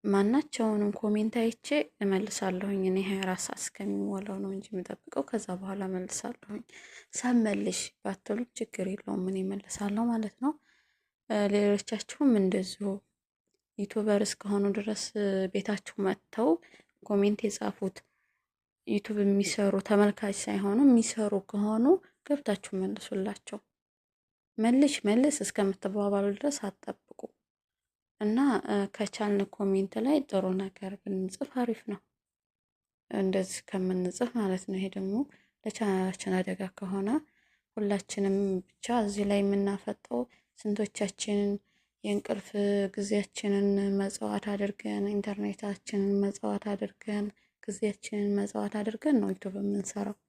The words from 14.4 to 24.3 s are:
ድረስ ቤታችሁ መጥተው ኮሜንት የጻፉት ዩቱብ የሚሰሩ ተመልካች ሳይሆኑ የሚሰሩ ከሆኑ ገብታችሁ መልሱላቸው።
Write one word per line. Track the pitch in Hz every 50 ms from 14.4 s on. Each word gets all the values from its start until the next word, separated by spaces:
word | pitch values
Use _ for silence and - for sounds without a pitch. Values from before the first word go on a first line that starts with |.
| - 202 202 202 202 202
ድረስ | 196 214 202 220 214 - - - _ 214 208 196 196 190 190 185
ቤታችሁ | - 202 190 - 208 196 _ - - -
መጥተው | 196 190 202 - _ _ - - 226 294 339 339 - - - - _ _ _ _
ኮሜንት | - - 208 202 202 208 208 -
የጻፉት | - 208 - - 214 208 - - 202 190 - - _ _ _ _ _ _ _ _ _ _ _ _ _ _ _ _ _
ዩቱብ | - 214 202 - - 214 208
የሚሰሩ | 202 202 196 196 202 - - - 202 196 190 196
ተመልካች | 196 - 214 202 208 208 202 - - 202 196
ሳይሆኑ | - - 208 208 196 196 196 202 233
የሚሰሩ | 285 277 247 233 220 - - 226 214 208 208 196 -
ከሆኑ | - - 202 208 214 220 220 240 285 381 370 - - _ _ _
ገብታችሁ | - 294 285 - - 202 - - - -
መልሱላቸው። | 185 185 196 208 214 - - 202 196 190 208 202 - _ - - 214 _ _ _ _ _ _ _ _ _ _ _ _ _ _